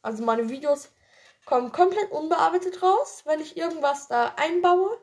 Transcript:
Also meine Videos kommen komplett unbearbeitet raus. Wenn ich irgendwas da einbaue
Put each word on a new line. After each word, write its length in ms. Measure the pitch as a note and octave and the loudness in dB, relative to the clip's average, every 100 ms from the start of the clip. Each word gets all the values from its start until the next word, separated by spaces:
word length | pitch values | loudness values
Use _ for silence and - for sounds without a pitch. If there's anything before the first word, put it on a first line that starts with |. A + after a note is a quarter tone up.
Also 220 | A3 A3 | -6 -4
meine 240 | A#3 A3+ A3+ | 0 0 -2
Videos 420 | C4+ D4 C#4+ - _ _ _ - _ - | -4 -2 -2 -4 _ _ _ -20 _ 0
kommen 220 | B3 A#3+ | 0 0
komplett 400 | - F#4 G4 G4+ | 2 2 2 -4
unbearbeitet 720 | - D#4 E4 E4 F4+ F4+ F4+ | -4 -2 2 2 0 -4 0
raus. 400 | F#4 G#4 C#5+ - D4+ | 2 2 0 -8 -2
Wenn 160 | D#4 | -2
ich 160 | D#4 - | -2 -6
irgendwas 500 | E4+ D#4+ C#4 C#4+ - | -6 -2 -2 -2 -2
da 260 | A#3+ A#3+ - | -2 -2 -2
einbaue 600 | D#4 F4 F4 F4+ F#4+ A#4 | -2 2 4 4 2 -4